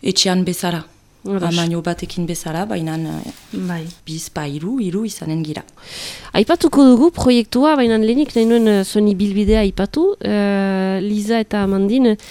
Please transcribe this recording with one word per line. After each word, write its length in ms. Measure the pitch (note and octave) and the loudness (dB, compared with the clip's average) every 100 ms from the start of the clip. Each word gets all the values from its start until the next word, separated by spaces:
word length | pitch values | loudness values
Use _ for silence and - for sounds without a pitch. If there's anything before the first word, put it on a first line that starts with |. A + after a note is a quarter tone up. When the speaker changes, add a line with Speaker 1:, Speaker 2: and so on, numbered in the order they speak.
Speaker 1:
etxean 440 | G3+ F#3+ F#3+ F#3 F3+ | -2 0 0 0 0
bezala. 340 | F3 F3 E3 - _ _ _ G3 | -2 -4 -4 -8 _ _ _ -6
Speaker 2:
Horas. 240 | G3 E3+ | -4 -2
Speaker 1:
Amaño 300 | E3+ E3+ E3+ | -2 -2 -2
batekin 420 | E3 E3+ F3 - E3+ | -4 -6 -8 -6 -6
bezala, 380 | E3+ - D#3+ | -6 -6 -6
baina, 320 | G#3 G3 D#3+ D#3+ | -4 -6 -6 -6
eh, 360 | D#3+ D#3 - - - | -6 -8 -12 -16 -14
Speaker 3:
Bai. 320 | G#3 F#3 E3+ D#3+ - - | -10 -8 -8 -10 -16 -14
Speaker 1:
biz 240 | D#3+ - | -12 -10
pa 160 | - D3 | -10 -8
hiru, 300 | C#3+ E3+ C4 | -8 -6 -4
hiru 240 | G3 F3+ | -4 -4
izanen 400 | A3 - D#3 D#3+ | -6 -8 -6 -4
gira. 180 | D3+ D3+ - - - - - - - | -4 -6 -10 -20 -20 -16 -14 -14 -4
Speaker 2:
Aipatuko 500 | - A3 E4+ D#4+ C#4 | 0 2 2 2 6
dugu 280 | C4+ B3 D#4+ | 6 6 4
proiektua, 640 | - B3+ A#3+ G#3+ B3 D4 D4+ | 2 2 2 2 2 2 4
baina 220 | A#3+ A3 | 2 2
lehenik 360 | A3 A#3+ D4 | 2 2 0
nahi 120 | A#3 A3+ | 2 4
nuen, 200 | A#3 A3 | 4 4
eh, 160 | G#3 | 2
zuen 240 | F#3+ G#3 G#3 | 2 2 2
ibilbidea 520 | F#3+ G3+ G3 G#3 A3 | 2 0 0 2 4
aipatu. 560 | G3+ - G3 D4 F#4 G4+ | 2 0 -2 0 0 0
Eh, 800 | - G#3 G3+ G3 G3 F#3+ F#3+ F#3+ | -2 0 0 0 0 0 -2 -2
Liza 360 | G3+ G#3+ G#3 A#3 | -2 -2 0 0
eta 240 | G#3+ G#3 | 0 0
Amandine, 540 | G3 G3 G3 B3 B3 G#3+ - | 0 2 2 4 2 2 -6